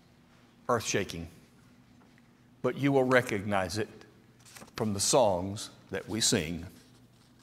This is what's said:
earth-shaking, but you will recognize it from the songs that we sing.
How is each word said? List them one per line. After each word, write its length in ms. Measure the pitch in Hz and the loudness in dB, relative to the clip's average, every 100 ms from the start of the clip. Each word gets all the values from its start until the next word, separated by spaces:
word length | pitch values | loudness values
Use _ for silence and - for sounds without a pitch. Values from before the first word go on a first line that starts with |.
| _ _ _ - - _ - | _ _ _ -20 -20 _ -2
earth-shaking, 600 | 120 - 107 92 85 82 - - - - - - - - - - _ _ - | -2 0 -2 -2 -6 -12 -16 -20 -20 -20 -20 -20 -20 -20 -20 -20 _ _ -6
but 140 | 127 131 | -4 0
you 140 | 139 | 2
will 140 | 139 | 4
recognize 720 | 127 127 - 104 104 101 92 104 | 4 4 4 -2 -2 -2 0 -4
it 100 | 110 - - - - - - - - | -6 -10 -20 -20 -20 -20 -20 -20 -14
from 200 | - 110 | -6 -4
the 60 | 101 | -2
songs 680 | - 147 110 90 95 104 - - - | 2 4 4 2 -2 -6 -12 -16 -10
that 180 | 95 - | -10 -6
we 120 | 107 | -2
sing. 460 | - 110 78 82 87 - - - - - _ - | 2 2 0 -6 -10 -16 -20 -20 -20 -20 _ -20